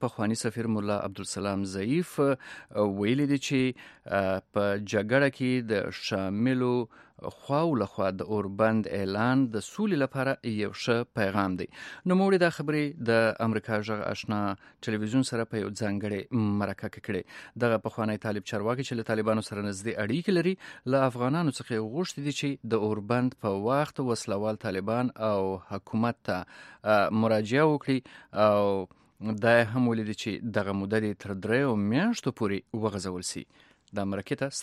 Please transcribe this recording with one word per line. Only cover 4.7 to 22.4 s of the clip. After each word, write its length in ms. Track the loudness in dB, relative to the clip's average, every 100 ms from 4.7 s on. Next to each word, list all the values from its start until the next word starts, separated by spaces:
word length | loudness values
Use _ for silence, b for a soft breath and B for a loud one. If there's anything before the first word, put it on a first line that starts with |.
| 0 0 0
جګړه 340 | 2 4 2 0
کې 140 | 0 0 0 -2
د 180 | -2 -6 -4
شاملو 680 | -2 -2 0 2 2 2 0 -2 B B -12
خواو 520 | -12 -10 -2 0 2 2
لخوا 340 | 0 0 -2 -2
د 20 | -4
اوربند 540 | -2 -2 2 4 4 0 -2
اعلان 420 | -2 0 2 2 2
د 100 | -2 -6
سولې 280 | -4 0 0
لپاره 340 | 0 -2 -4 -2
یو 260 | -4 -2 -4 -4
ښه 260 | 0 0 0 -2
پیغام 400 | 0 2 0 -2
دی. 40 | -6 B B B 2
نوموړي 280 | 4 4 4
دا 60 | 4 0
خبرې 260 | -2 -2 -2 -2 2
د 320 | 4 4 2 0
امریکا 320 | 0 0 -2
غږ 260 | -2 -4 -4
آشنا 260 | -6 -4 -2 -2 -4 B B -4
ټلویزیون 380 | -2 0 0 0
سره 120 | -2
په 140 | -2 -4
یو 60 | -4
ځانګړې 520 | -4 -4 -2 -2 -4 -2 0 2 2
مرکه 260 | 0 -4 -8
کې 80 | -8 -4
کړې. 160 | -4 -4 B B 0
دغه 140 | 2 2 0
پخوانی 300 | -2 -2 -2 -2
طالب 200 | -4 -4
چارواکي، 320 | -2 -2 -2
چې 100 | -4 -4
له 40 | -2
طالبانو 340 | 0 2 0 0
سره 160 | -4 -4
نږدې 280 | -4 -4 -4
اړیکې 280 | -2 -2 2 2
لري، 160 | 2 -2 B B 0
له 40 | 2 2
افغانانو 460 | 2 0 2 0 -2
څخه 140 | -4 -4
یې 60 | -2 -4
غوښتي 260 | -6 -4 -6
دي 60 |
چې 320 | -4